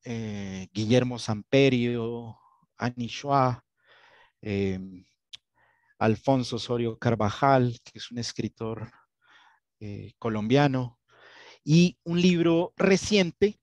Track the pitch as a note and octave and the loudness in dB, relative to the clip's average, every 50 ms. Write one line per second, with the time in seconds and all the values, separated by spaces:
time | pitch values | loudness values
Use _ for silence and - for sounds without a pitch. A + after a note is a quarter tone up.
0 | - B2+ A#2 A2+ A2+ G#2+ G#2 G2+ G2 F#2+ F#2+ F#2+ F#2+ - F#2+ G2+ A2 G#2+ B2+ B2 | -12 -10 -8 -8 -6 -8 -8 -8 -8 -8 -10 -10 -10 -10 -6 -4 0 4 4 4
1 | B2 B2 B2 A#2 - - A2 G#2 - - - C3+ C#3 C3+ B2+ A#2+ A#2+ A#2+ A#2+ A#2+ | 4 2 -4 -6 -6 -6 -6 -6 -4 0 2 4 4 4 4 2 0 0 -2 -4
2 | A2+ A#2 A#2+ A#2 A#2 A2+ - _ _ _ _ _ _ _ _ - A2+ B2 B2 B2 | -4 -6 -8 -8 -12 -14 -18 _ _ _ _ _ _ _ _ -6 -6 -6 -6 -6
3 | A#2 G#2+ - - - C#3+ C#3 C#3 C3 B2+ B2 - _ _ _ _ _ _ _ _ | -10 -10 -10 -8 -4 0 2 2 2 2 0 -4 _ _ _ _ _ _ _ _
4 | _ _ _ _ _ _ _ _ - G#2+ G2+ G2 G2 G2 F#2+ F#2+ F#2+ F#2+ F#2 F2+ | _ _ _ _ _ _ _ _ -6 -4 -2 0 0 0 -2 -4 -8 -12 -14 -18
5 | - _ _ _ _ _ - - _ _ _ _ _ _ _ _ _ _ _ - | -20 _ _ _ _ _ -20 -20 _ _ _ _ _ _ _ _ _ _ _ -2
6 | A2 A2 G#2+ - - C#3+ C3+ B2+ A#2+ - B2+ A2 - - B2 A#2+ A#2+ A2+ A2+ - | 0 0 0 0 2 0 2 2 0 -2 -6 -6 -4 -4 -4 -2 -2 -4 -4 -2
7 | - A#2+ A2+ G#2 G#2+ G#2 - - C#3+ C#3 C3+ C3 B2 B2 A#2 - - - - G#2+ | 0 0 2 2 0 -2 0 2 4 4 6 6 4 2 -2 -6 -14 -20 -18 -18
8 | - - A#2+ A#2+ A#2 - - - A2+ G#2+ - - A2+ A2 A2+ A2 A2 - - _ | -16 -12 -10 -10 -10 -8 -6 -6 -6 -6 -6 -8 -8 -8 -8 -8 -10 -14 -16 _
9 | _ _ _ _ _ _ _ _ _ _ _ _ _ _ _ - G#2+ G#2 G2+ G2+ | _ _ _ _ _ _ _ _ _ _ _ _ _ _ _ -16 -14 -12 -12 -12
10 | G2 G2+ - - - A2+ A2 G#2+ G#2 A2 B2+ C#3+ D3 C#3 C3 B2+ B2 A#2+ - _ | -14 -16 -14 -8 -6 -4 -4 -4 -2 2 2 4 4 2 2 -2 -6 -6 -10 _
11 | _ _ _ _ - - - - - - - _ - C#3+ D#3 E3+ F3+ F3+ - _ | _ _ _ _ -20 -20 -20 -20 -20 -20 -20 _ 0 4 4 6 6 4 2 _
12 | - E3+ E3+ F3 F3 F#3 F3 E3+ E3 E3+ E3 E3 F3+ - _ - - G3 G3 F3+ | -8 -4 0 2 4 4 4 4 2 2 2 2 0 -2 _ 0 2 2 2 2
13 | - - G#3 G3+ F#3 E3 - - G3 G#3+ - _ | 2 2 2 2 2 2 0 0 0 0 0 _